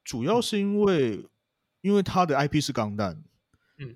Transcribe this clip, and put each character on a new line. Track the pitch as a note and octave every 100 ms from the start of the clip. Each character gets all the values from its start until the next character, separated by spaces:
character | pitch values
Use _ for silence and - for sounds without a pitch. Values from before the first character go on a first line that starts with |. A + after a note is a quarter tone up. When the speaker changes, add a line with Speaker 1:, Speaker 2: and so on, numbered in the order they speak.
Speaker 1:
主 | - A#2+
要 | C#3 A#3
是 | A3+ G#3
因 | G3+ G#3
为， | G3+ E3+ B2 F#2+
Speaker 2:
嗯。 | - _ _ _ _ _
Speaker 1:
因 | F#3+
为 | G3+
他 | F#3 F#3 F3
的 | C#3
I | C#3+
P | D#3
是 | C#3+
钢 | B2 G#2+ G#2
弹。 | G2 D#2 - _ _ _ _ -
Speaker 2:
嗯。 | C3